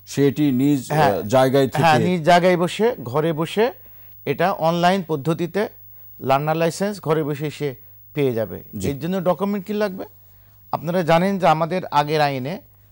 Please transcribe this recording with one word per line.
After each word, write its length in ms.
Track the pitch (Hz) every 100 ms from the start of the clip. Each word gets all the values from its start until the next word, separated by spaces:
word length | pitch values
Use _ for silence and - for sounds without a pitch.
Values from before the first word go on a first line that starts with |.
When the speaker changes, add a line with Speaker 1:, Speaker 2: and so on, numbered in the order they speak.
| -
Speaker 1:
সে 220 | - 143
এটি 240 | 135 151
নিজ, 400 | 123 139 143 120
Speaker 2:
হ্যাঁ। 240 | 151 143 95
Speaker 1:
আহ, 60 |
জায়গায় 460 | 101 127 131 135 135
Speaker 2:
হ্যাঁ, 240 | 151 165 151
Speaker 1:
থেকে 100 | 170
Speaker 2:
নিজ 140 | 180
জায়গায় 340 | 156 175 180 180
বসে, 400 | 170 - 220 254
ঘরে 300 | 120 131 156
বসে 400 | 151 165 - 240 - - - - -
এটা 280 | - 139 170
অনলাইন 500 | 196 160 170 175 196 160
পদ্ধতিতে 640 | 156 135 160 170 196 214 - - - - -
লার্নার 360 | 123 135 151 156
লাইসেন্স 440 | 165 156 196 202
ঘরে 240 | 147 156
বসে 260 | 147 143 151
সে 240 | - 147 123 - - -
পেয়ে 200 | - 139
যাবে। 280 | 113 104 90 - 110
Speaker 1:
জি। 120 | 92
Speaker 2:
এর 100 | 139
জন্য 240 | 156 190
ডকুমেন্ট 420 | 175 175 196 202 180
কী 60 |
লাগবে? 320 | 208 208 185 427 - - - _ _ _
আপনারা 300 | 123 139 175
জানেন 360 | 160 165 185 196
যে 80 | 175
আমাদের 400 | 156 160 185 160
আগের 340 | 147 147 156
আইনে, 380 | 147 139 127 185 - _ _